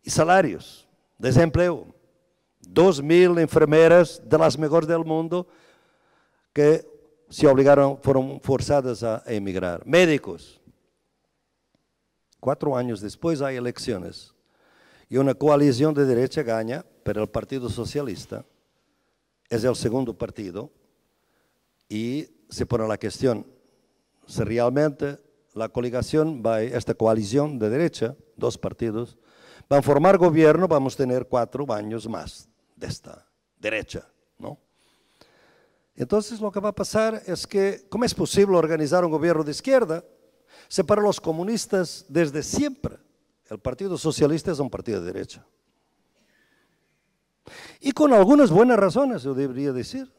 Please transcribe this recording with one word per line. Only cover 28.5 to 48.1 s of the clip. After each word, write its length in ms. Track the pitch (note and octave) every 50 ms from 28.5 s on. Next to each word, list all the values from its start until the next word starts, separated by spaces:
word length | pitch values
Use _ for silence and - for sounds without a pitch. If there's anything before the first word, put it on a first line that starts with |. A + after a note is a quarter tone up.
| -
partidos, 600 | - - G2 - - A#2+ A2+ G#2 A2 A#2+ - - _ _ _ _ _ _ - - - _ -
van 120 | C#3 C#3+
a 20 | C3
formar 340 | C3+ C#3+ C3+ D#3 F#3 G3
gobierno, 520 | F#3 F3 F3 D#3 D#3+ D#3+ D3+ D3+ D#3+ F#3 F3
vamos 260 | D#3+ C#3+ C3+ C3 -
a 40 | -
tener 280 | C#3 B2+ B2 B2+ B2
cuatro 400 | - - B2 A#2 G#2 - B2+ D3 C3+ A2+
años 360 | G#2 G#2 G#2+ A2 A2+ G#2+ A2+
más 400 | A2 E2+ D2 - - - - _ _ _ _ _ _
de 100 | - -
esta 400 | - - - - - - - _ _ _ _ _ _ _ _
derecha, 500 | - G#2 A2 G#2+ F#2 - - F2 - _ _ _ _ _ _ -
¿no? 220 | G1+ - - - _ _ _ _ _ _ _ _ _ _ _ _ _ _ _ _ _ _ _ _ _ _ _ _ _ _ _
Entonces 440 | - C3 A#2+ - G#3+ G#3 - A#3+ G#3
lo 120 | G#3+ G#3 F#3
que 80 | G3+
va 80 | G3 G#3
a 60 | G3
pasar 460 | - G3 - - G#3+ A3 A3+ A3 G#3+ -
es 180 | - F3+ - - -
que, 360 | - G3 G3 G3 F#3+ - _ -
¿cómo 160 | - G3+ -
es 100 | C#3+ -
posible 420 | - E3 - - G3+ G3+ G3 F#3+
organizar 480 | F3 D#3 D#3 E3 D#3 D#3 C#3 D#3 F3+ F3
un 60 | E3+
gobierno 320 | D#3 D3+ D3 E3+ E3+ D#3 D#3+
de 80 | D3
izquierda? 540 | C#3+ - - C4 C4+ C4 A#3 D#3+ D#3+ E3+ - _ _ _ _ _ _ _ _ _ _ - - -
Si 160 | - - F#3
para 180 | - G#3 G#3 G#3
los 180 | G#3 F3+ -
comunistas 840 | - F3 D#3+ D#3+ F3 G3+ A#3 G#3+ - - - F#3+ F3+ - - - - -
desde 360 | C3+ E3 E3+ D3 C3+ D3+ C#3
siempre 520 | - - - D4 D4 C4+ - - - - - _ _ _ _ _ _ _ _ _ -
el 80 | G#2+ G2+
Partido 400 | - B2+ B2 - G3 G3 F3 C#3+
Socialista 540 | - D#3+ C3+ - D#3 C#3+ D#3 D#3+ - G3 E3+
es 80 | C3+
un 100 | C#3+ B2
partido 300 | - G2 F#2 - G#2+ F#2
de 120 | E2+ F2 F#2
derecha. 320 | G2 F#2+ - - - _ _ _ _ _ _ _ _ _ _ _ _ _ _ _ _ _ _ _ _ _ _ _ _ _ _ _ _ _ _ _ _ _ _ _ _ _ _ _ _ _ - - - - - - _
Y 120 | - C#4 C#4
con 200 | - D4+ D4